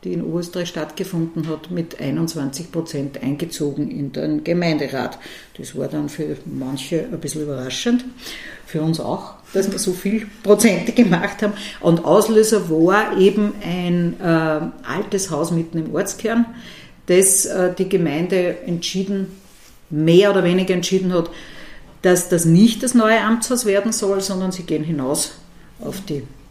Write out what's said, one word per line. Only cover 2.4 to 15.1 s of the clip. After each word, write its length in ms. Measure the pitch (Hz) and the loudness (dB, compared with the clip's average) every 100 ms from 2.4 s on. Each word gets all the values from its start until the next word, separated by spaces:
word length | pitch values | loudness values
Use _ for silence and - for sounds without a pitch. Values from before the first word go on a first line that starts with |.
| 135 139 165 | -6 -8 -8
Prozent 500 | 165 160 143 139 - | -8 -6 -6 -6 -6
eingezogen 680 | 127 147 170 - 147 143 135 | -6 -4 -6 -4 -4 -4 -4
in 200 | - 139 | -6 -6
den 300 | - 156 151 | -4 -4 -2
Gemeinderat. 760 | 165 175 170 151 135 135 110 - - - - - | 0 0 2 0 -2 -4 -6 -8 -18 -20 -20 -16
Das 200 | 143 156 | -12 -8
war 100 | 139 | -6
dann 200 | 151 147 | -4 -6
für 280 | - 151 143 - | -6 -6 -8 -10
manche 600 | 139 131 135 - 165 127 | -8 -6 -8 -4 -4 -4
ein 80 | 165 | -6
bisschen 240 | 147 151 | -6 -6
überraschend, 600 | 147 131 127 - 240 247 - - - - - - - | -6 -6 -6 -4 0 0 0 -14 -16 -14 -14 -18 -8
für 160 | 160 | -2
uns 180 | 160 160 | 0 -2
auch, 340 | 123 185 - - - | -2 -6 -8 -18 -4
dass 180 | 196 202 | -2 0
wir 80 | 185 | -2
so 140 | 185 | -2
viel 340 | 175 196 214 - - | -2 -2 -2 -4 -2
Prozente 500 | 196 202 220 175 233 | 4 6 6 4 2
gemacht 480 | 247 220 175 202 - | 4 4 4 0 -2
haben. 120 | 208 - - - | -4 -4 -10 -2
Und 240 | 170 165 147 | 2 4 6
Auslöser 640 | 190 214 220 220 214 170 | 4 6 6 6 4 2
war 480 | 160 170 202 214 190 | 4 6 4 2 4
eben 360 | 190 - 208 - | 6 4 0 -2
ein, 560 | 170 180 175 175 175 - | -6 -4 0 0 0 -2
äh, 60 | 170 165 160 151 165 - - | 0 2 2 -2 -4 -8 -8
altes 460 | 151 208 | -6 -4